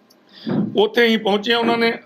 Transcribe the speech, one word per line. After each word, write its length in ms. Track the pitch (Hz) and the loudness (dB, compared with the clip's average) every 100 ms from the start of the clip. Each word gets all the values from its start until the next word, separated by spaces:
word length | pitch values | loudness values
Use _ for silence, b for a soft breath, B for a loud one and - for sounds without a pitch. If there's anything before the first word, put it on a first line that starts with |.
| _ _ _ B B B - - | _ _ _ B B B -2 0
ਉੱਥੇ 300 | 214 240 233 | 0 2 2
ਹੀ 100 | 226 | 2
ਪਹੁੰਚੇ 360 | 214 208 202 | 0 -2 0
ਆ, 60 | 233 | 0
ਉਹਨਾਂ 200 | 233 233 | 0 0
ਨੇ 140 | 233 233 | 0 -2